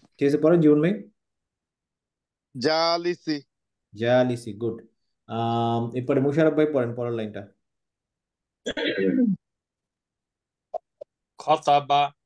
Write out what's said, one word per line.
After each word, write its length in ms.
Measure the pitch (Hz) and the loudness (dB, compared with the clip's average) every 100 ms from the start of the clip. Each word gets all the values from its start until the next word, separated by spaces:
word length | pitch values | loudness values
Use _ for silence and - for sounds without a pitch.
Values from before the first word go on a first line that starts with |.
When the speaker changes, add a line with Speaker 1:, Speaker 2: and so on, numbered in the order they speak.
| - - | -20 -4
Speaker 1:
ঠিক 100 | 143 | 0
আছে, 100 | 147 | 2
পড়েন 180 | 156 175 | 4 6
জীবন 200 | 151 147 | 6 4
ভাই। 300 | 165 214 - _ _ _ _ _ _ _ _ _ _ _ _ _ _ 131 | 2 -2 -8 _ _ _ _ _ _ _ _ _ _ _ _ _ _ -4
Speaker 2:
জালিসি। 840 | 139 160 165 170 170 175 - 147 - _ _ _ _ | 0 0 0 0 -2 -4 -6 -6 -8 _ _ _ _
Speaker 1:
জালিসি, 580 | 104 117 127 123 120 113 | -4 2 2 2 -2 -8
গুড। 340 | 101 117 113 - _ _ _ - | -8 -6 -8 -12 _ _ _ -10
আম, 640 | 113 117 117 117 117 120 | -4 -2 0 0 -2 -4
এরপরে 260 | 127 127 135 | -4 -2 0
মুশারফ 340 | 139 143 156 | 0 2 2
ভাই 120 | 151 151 | 2 0
পড়েন 220 | 143 120 | 0 -4
পরের 180 | 117 120 | -4 -6
লাইনটা। 360 | 117 107 98 107 _ _ _ _ _ _ _ _ _ _ _ - - - - - 262 240 185 _ _ _ _ _ _ _ _ _ _ _ _ _ - _ _ - _ _ - | -6 -8 -12 -16 _ _ _ _ _ _ _ _ _ _ _ -12 -6 -4 -2 0 2 0 -2 _ _ _ _ _ _ _ _ _ _ _ _ _ -16 _ _ -20 _ _ -8
Speaker 3:
খতাবা। 720 | - 156 151 143 143 143 143 - | -2 0 2 2 2 0 0 -6